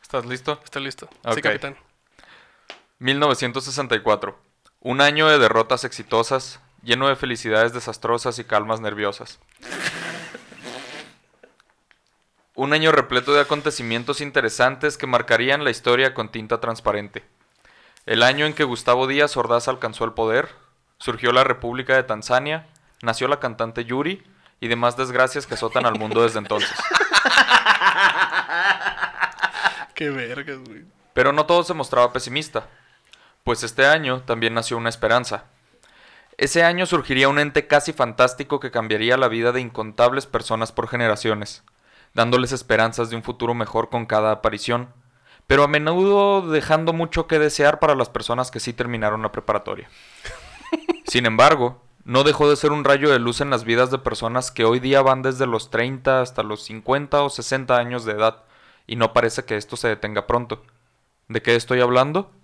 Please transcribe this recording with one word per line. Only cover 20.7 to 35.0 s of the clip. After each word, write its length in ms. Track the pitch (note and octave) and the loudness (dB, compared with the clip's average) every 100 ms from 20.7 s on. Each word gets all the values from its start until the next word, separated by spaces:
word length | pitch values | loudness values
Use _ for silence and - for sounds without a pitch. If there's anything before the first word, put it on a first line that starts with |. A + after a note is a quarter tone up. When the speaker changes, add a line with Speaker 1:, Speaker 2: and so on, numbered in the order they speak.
| _ _ _ | _ _ _
Speaker 1:
surgió 320 | - A2 A#2+ | -8 -2 2
la 120 | A#2+ | 4
República 520 | C3 B2+ A#2 B2 B2+ C3 | 4 0 -6 -8 0 0
de 80 | |
Tanzania, 640 | B2 G#2+ - B2 C#3+ D#3+ D#3+ _ _ _ | 0 -6 0 0 0 -8 -10 _ _ _
nació 240 | A#2 A2+ B2+ | -6 -2 -2
la 120 | C#3+ | -2
cantante 440 | C3 A2 A2+ A2+ A#2+ | -4 -6 -6 -6 -6
Yuri 380 | B2+ D3 F#3+ _ _ _ _ | -4 -4 -6 _ _ _ _
y 80 | A#2 | -4
demás 280 | A#2 A#2+ A#2+ | 0 0 0
desgracias 500 | C3 B2 C3 D3 C#3 | -4 2 0 0 -8
que 80 | A#2 | -6
azotan 320 | A#2 B2+ A#2+ | -2 0 0
al 100 | G#2+ | -2
mundo 240 | G#2+ A2+ | -2 2
desde 160 | A#2 A2 | 2 0
entonces. 340 | G2+ G#2+ G2 | -4 -2 -2
Speaker 2:
<laughs> 40 | - - - - E4 C4 F3 B3 B3 - G3 F#3 F3 F#3+ D3+ F#3 E3+ - E3+ F#3+ F3+ F3+ - - - - - - - - - D3 - | -4 -2 0 2 2 2 2 4 4 2 2 2 2 0 2 -2 -2 -4 -4 -2 -2 -4 -6 -10 -6 -8 -4 -6 -2 -4 -4 -14 -8
Qué 140 | D3+ | -6
vergas, 480 | C3+ A#2+ B2+ C#3 C3+ B2+ | -6 -8 -10 -12 -14 -16
güey. 160 | G#2+ D#3+ _ _ | -20 -20 _ _
Speaker 1:
Pero 180 | - C3 | 2 2
no 120 | C#3+ D3+ | 2 4
todo 180 | F3 | 2
se 100 | E3+ | 2
mostraba 400 | E3 C3 B2+ B2 | -4 -2 2 2
pesimista, 540 | C#3 B2 C3 D3+ A2+ - _ _ _ _ - _ _ | 2 -6 -8 -6 -8 -10 _ _ _ _ -20 _ _
pues 200 | - A2+ | -4 -4
este 220 | A#2 - C3+ | -4 2 4
año 360 | D#3+ C#3+ B2+ | 4 0 -6
también 320 | B2+ A#2 A2+ | -4 -2 0
nació 240 | A#2 A#2 A#2 | -2 -4 -4
una 120 | A#2 | -6
esperanza. 560 | A2+ | -2